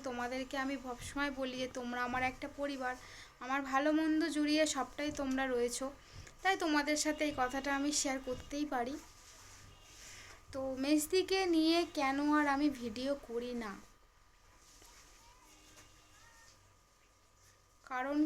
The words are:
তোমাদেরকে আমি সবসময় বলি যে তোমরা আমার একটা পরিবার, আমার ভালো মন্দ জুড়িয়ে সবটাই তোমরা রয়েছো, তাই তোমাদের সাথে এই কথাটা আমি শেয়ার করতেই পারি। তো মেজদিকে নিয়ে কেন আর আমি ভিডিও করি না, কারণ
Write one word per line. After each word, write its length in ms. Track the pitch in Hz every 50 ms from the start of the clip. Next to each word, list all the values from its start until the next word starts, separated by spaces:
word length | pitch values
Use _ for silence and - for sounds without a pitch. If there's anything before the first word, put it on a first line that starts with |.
| 262
তোমাদেরকে 520 | 269 240 240 240 247 262 262 262 262 285 269
আমি 180 | 262 269 277 269 269
সবসময় 480 | 254 240 247 - - - 277 285 285
বলি 260 | 277 269 269 262 247 254
যে 120 | 254 254 -
তোমরা 260 | 254 247 240 247 247 247
আমার 200 | 247 247 254 254
একটা 240 | 254 254 - 294 285 - -
পরিবার, 360 | 285 285 277 254 254 254 254 262 - - - - - - - -
আমার 200 | 247 254 269 285
ভালো 280 | 277 262 262 269 294 302
মন্দ 300 | 302 311 320 311 311 311 330 311
জুড়িয়ে 340 | 294 302 294 294 302 311 311
সবটাই 460 | 302 - 277 - - - - 294 302
তোমরা 320 | 294 294 277 262 262 262 269 262
রয়েছো, 380 | 254 240 240 240 247 - 262 277 294 - - - - - - - - -
তাই 140 | - 381 392 -
তোমাদের 400 | 359 320 302 294 285 294 302 294
সাথে 240 | - 311 302 - 302
এই 80 | 294 294 269
কথাটা 320 | 254 247 269 269 269 285 277
আমি 140 | 277 277 294
শেয়ার 280 | 294 - - 277 262 269
করতেই 460 | 262 254 254 - - - 285 294 294
পারি। 300 | 294 277 247 233 262 294 320 - - - - - - - - - - - - - - - - - - - - - - - - - - - - - -
তো 80 | - 269 269 262 262 262
মেজদিকে 600 | 269 285 311 302 302 - 370 370 370 - 381 381 381
নিয়ে 340 | 359 330 320 311 320 330 339 339 330 -
কেন 240 | 302 269 269 277 285 294 294 302
আর 120 | 302 294 285
আমি 200 | 277 277 294 294
ভিডিও 420 | 262 240 240 233 208 247 254 277 285 277 - -
করি 260 | 226 240 247 247 247
না, 180 | 233 226 208 190 202 - - - _ - _ _ - - - _ _ _ - - - - - - - - - - - - - - - - - - - - - - - - - - - - - - - - - - - - - - - - - - - - - - _ _ _ _ _ _ _ _ _ _ _ - _ - - - _ _ _ _ - -
কারণ 320 | - 254 254 254 277 294 294 311